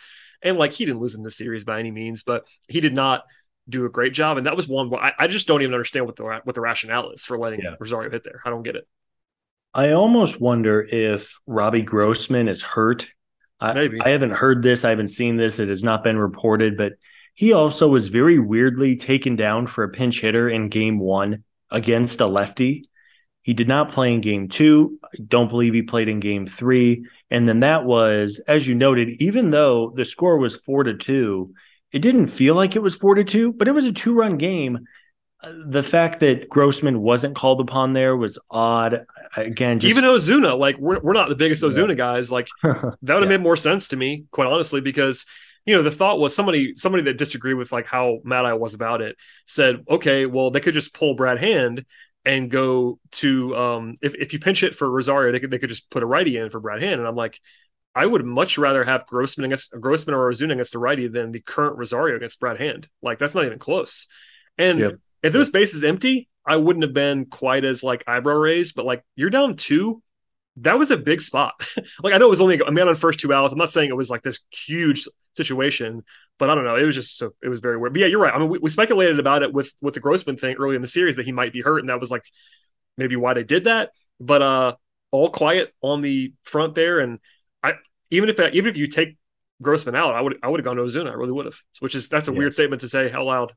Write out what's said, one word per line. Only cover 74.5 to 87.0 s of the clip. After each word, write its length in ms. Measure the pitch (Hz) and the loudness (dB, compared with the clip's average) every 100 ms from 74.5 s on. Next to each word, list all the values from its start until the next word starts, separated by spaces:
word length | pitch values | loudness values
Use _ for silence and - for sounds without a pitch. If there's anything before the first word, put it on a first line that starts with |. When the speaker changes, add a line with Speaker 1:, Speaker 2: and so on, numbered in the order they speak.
Speaker 1:
huge 560 | - - 165 165 143 - - _ - | -18 -10 -2 0 0 -4 -16 _ -8
situation, 640 | 151 131 139 139 113 113 - _ _ _ | -6 -2 -2 -2 -6 -10 -16 _ _ _
but 120 | 139 | 0
I 60 | 151 | 0
don't 100 | 123 | 0
know. 100 | 117 | 0
It 80 | |
was 120 | 156 135 | 0 0
just 220 | - - | -6 -10
so, 140 | 113 - | -10 -8
it 60 | - | -8
was 140 | 120 | -6
very 160 | 123 117 | -4 -4
weird. 160 | 120 | -4
But 80 | 147 | 0
yeah, 60 | 190 | 2
you're 120 | 202 | 4
right. 140 | 170 | 2
I 60 | 120 | 2
mean, 100 | 160 | 0
we, 100 | 170 | -2
we 100 | 156 | -2
speculated 500 | 156 226 208 180 151 | 0 2 4 4 2
about 220 | 139 143 | 2 2
it 120 | 139 | 0
with, 200 | 139 131 - | -2 -6 -6
with 140 | 143 | -8
the 80 | 135 | -4
Grossman 340 | 139 180 185 131 | 0 0 -2 -6
thing 220 | 131 131 | -6 -4
early 180 | 139 131 | -4 -4
in 60 | |
the 60 | 127 | -4
series 280 | 170 175 131 | 0 0 0
that 100 | 123 | -4
he 60 | |
might 220 | 127 123 | -4 -4
be 80 | 123 | -2
hurt, 180 | 139 156 | -2 -2
and 100 | 131 | -2
that 100 | 123 | -6
was, 100 | 123 | -4
like, 140 | 123 - _ _ _ _ _ _ - | -8 -10 _ _ _ _ _ _ -8
maybe 180 | 131 123 | -4 -2
why 180 | 123 | 0
they 100 | 123 117 | -2 0
did 180 | 160 | 0
that. 280 | 185 226 - _ _ _ | 2 0 -2 _ _ _
But, 220 | 123 143 | 2 4
uh, 340 | 139 131 127 123 _ _ _ | 4 2 0 -2 _ _ _
all 180 | 135 165 | 0 0
quiet 440 | - 156 185 - _ | 2 0 2 -2 _
on 200 | 135 147 | -6 -4
the 320 | 143 135 131 - | -2 -4 -4 -10
front 320 | - 156 156 160 | -6 -2 -2 0
there, 240 | 165 | 0
and 200 | 175 | 0